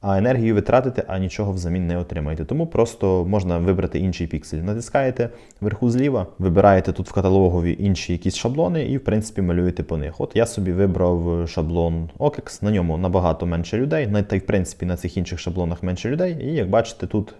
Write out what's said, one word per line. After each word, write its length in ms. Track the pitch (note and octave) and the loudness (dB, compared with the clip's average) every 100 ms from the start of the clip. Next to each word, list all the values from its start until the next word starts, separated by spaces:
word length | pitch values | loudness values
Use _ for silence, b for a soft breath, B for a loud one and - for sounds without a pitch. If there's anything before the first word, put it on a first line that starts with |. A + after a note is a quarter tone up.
А 160 | G2+ G2 | -2 2
енергію 380 | A#2 B2+ A2+ G#2 | 2 2 4 2
ви 60 | |
тратите, 420 | - B2 B2+ - - | 4 2 2 -2 -4
а 120 | F#2+ | -2
нічого 320 | F#2 - G2+ | -4 -2 -2
взамін 360 | F#2+ E2+ F2+ E2+ | -2 -2 0 0
не 100 | F2 | -2
отримаєте. 480 | F2 E2+ D2+ D#2 D#2 | -2 -4 -4 -4 -4
Тому 220 | C#3+ E3 | -2 -2
просто 580 | - A#2 - G2 F#2 F2 | 0 0 0 2 2 2
можна 320 | G2+ F2+ E2+ | 0 0 0
вибрати 420 | F2 F#2 E2+ D2 | 2 2 0 0
інший 280 | F#2 F2 E2 | -2 -2 -4
піксель. 300 | D#2 - D#2+ | -4 -6 -6
Натискаєте 720 | F2+ A2 - C#3+ C3 B2 A#2 B B B | -4 -6 -2 0 0 0 -4 B B B
вверху 280 | G#2 G#2 B2 | -4 0 0
зліва, 380 | B2 C#3 A#2+ F#2 - | 2 2 0 -4 -2
вибираєте 540 | F#2 F2+ G2+ F#2+ F#2+ | 2 6 6 6 4
тут 160 | F2 F2+ | -4 -4
в 20 | |
каталогові 680 | G2+ F#2 G2 F#2 F2 E2+ - | 0 2 4 4 4 0 0
інші 320 | G2+ F2+ - | 0 0 -2
якісь 240 | A#2+ G2 - | -2 -2 -2
шаблони 500 | A#2+ C#3 F3 E3 C3 | -4 0 0 0 -2
і, 120 | C3+ | -2
в 60 | |
принципі, 380 | - G#2+ G#2+ - | 0 0 -2 -2
малюєте 420 | F2+ F2 F2+ - | 0 2 0 -2
по 140 | D#2 D#2+ | -4 -4
них. 240 | D2 - | -4 -6
От 140 | - D3 | -2 0
я 100 | - | 0
собі 260 | - F#2 | 0 -2
вибрав 800 | F2+ G2 F2 F2 F2 E2+ E2+ E2 | 2 2 4 2 2 0 0 -2
шаблон 600 | - D#2 E2+ E2+ E2 E2 - | -2 -2 0 0 0 -6 -2
Okex, 440 | D3 - - - | -2 -2 -12 -4
на 80 | G#2 | 0
ньому 260 | G#2 E2+ D#2+ | 2 0 0
набагато 480 | F#2 F#2 F2 D#2+ E2+ | 0 2 2 0 -2
менше 320 | E2+ E2+ A2 | -2 -2 -2
людей, 300 | C#3+ D#3+ A#2 | 0 0 0
на, 160 | G2+ | 0
та 120 | G2+ G2 | 0 -2
й, 40 | |
в 60 | - | 0
принципі, 400 | G2+ F2+ - F2+ | 0 0 -4 -4
на 120 | F2 | -4
цих 200 | F2 G2 | -4 -4
інших 220 | F2 F2 | -4 -6
шаблонах 440 | F2+ F2+ E2+ E2+ | -6 -2 -2 -2
менше 260 | F2+ F2+ A2+ | -4 -4 -4
людей. 280 | D3+ F3+ D#3+ | -2 -2 -2
І, 120 | B2+ | -4
як 160 | D#3+ F#2+ | -2 2
бачите, 380 | G#2+ - - - | 2 0 -6 -4
тут 260 | G#2+ G2+ - | -2 -4 -10